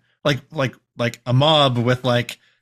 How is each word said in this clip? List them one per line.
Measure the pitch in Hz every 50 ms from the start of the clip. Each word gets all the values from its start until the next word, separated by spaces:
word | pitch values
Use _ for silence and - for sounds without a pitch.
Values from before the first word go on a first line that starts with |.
| _ _ _ _ -
Like, | 147 143 123 - _
like, | 160 156 135 113 - - _ _ _ 120
like, | 120 120 - - _
a | 127
mob | 120 131 143 160 160 147 143 135 120 120
with, | 117 123 127 127 -
like, | 127 120 120 117 - - - _ _ _ _